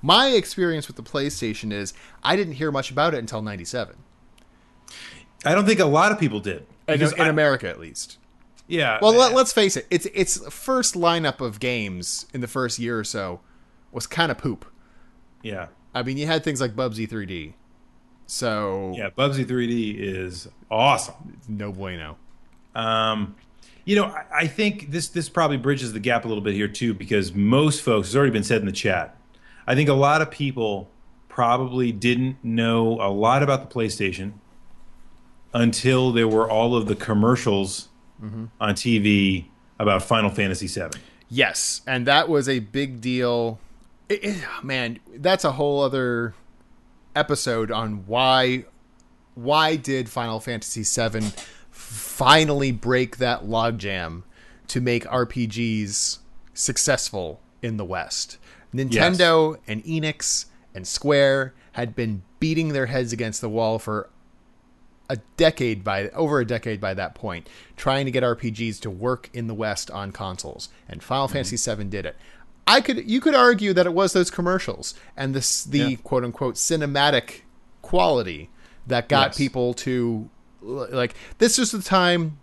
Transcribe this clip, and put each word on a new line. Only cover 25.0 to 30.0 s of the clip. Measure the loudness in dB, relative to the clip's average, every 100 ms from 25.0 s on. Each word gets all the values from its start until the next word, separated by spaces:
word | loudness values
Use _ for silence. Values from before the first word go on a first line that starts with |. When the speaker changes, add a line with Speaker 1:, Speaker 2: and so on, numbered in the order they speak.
| -4
Speaker 2:
this | -6 -4
probably | 0 2 2
bridges | 0 -2 -2
the | -4
gap | 0 0
a | 0
little | -2
bit | -2
here, | 0 -2
too, | -2 -2
because | -2 0 0 0
most | 2 4 6 4 2
folks, | 2 2 2
it's | 2
already | 4
been | 2
said | 2 0
in | 0
the |
chat, | -2 0 0 -2 -12 -20 -20 -20 -16 -2
I |
think | 2 4
a |
lot | 4